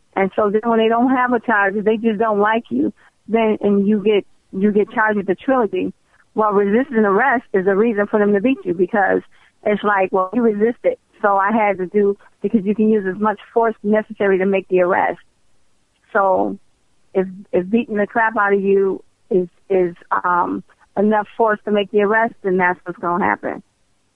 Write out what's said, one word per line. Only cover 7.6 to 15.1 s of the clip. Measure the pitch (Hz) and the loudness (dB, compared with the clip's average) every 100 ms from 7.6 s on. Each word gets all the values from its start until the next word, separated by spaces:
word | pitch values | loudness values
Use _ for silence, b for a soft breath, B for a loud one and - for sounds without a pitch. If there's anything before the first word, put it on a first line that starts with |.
| 185 | 0
a | 190 | 2
reason | 233 202 208 | 2 0 -2
for | 214 | 0
them | 208 | 2
to | 202 | 2
beat | 233 269 | 0 -2
you | 180 | -4
because | 170 180 214 190 185 - b b _ | -2 0 0 0 0 -4 b b _
it's | 214 208 | -4 -2
like, | 208 202 190 | 0 0 0
"Well, | 190 185 | 0 -2
you | 240 | 0
resisted, | 233 202 226 240 - - _ _ | 0 2 -2 -2 -10 -12 _ _
so | 208 196 | 0 0
I | 196 | 0
had | 220 208 190 | 0 0 -2
to | 185 | -4
do," | 208 202 202 b _ | 0 0 -2 b _
because | 202 226 | -4 -2
you | 190 | 0
can | 208 214 | 0 2
use | 220 190 | 2 -2
as | 190 | -4
much | 214 208 - | -4 -4 -4
force | 233 226 220 | 0 0 -2
necessary | 208 214 208 214 202 190 | -2 -2 -2 -2 0 2
to | 190 | 0
make | 196 190 | -2 0
the | 185 | 0
arrest. | 180 196 - | 2 0 -2